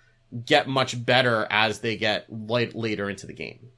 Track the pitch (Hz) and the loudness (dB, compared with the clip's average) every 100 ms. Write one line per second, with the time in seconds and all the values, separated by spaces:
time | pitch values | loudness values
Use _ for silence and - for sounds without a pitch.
0 | _ _ _ 117 117 147 - 135 131 127 | _ _ _ -10 2 2 4 0 0 -2
1 | 120 127 123 113 104 104 110 104 117 101 | 2 4 4 2 2 2 2 0 -4 -2
2 | 107 98 - 113 107 120 117 - 113 104 | 0 -2 -4 -12 -4 -2 -2 -4 -4 -2
3 | 101 98 78 71 69 - - | -4 -6 -12 -12 -12 -14 -20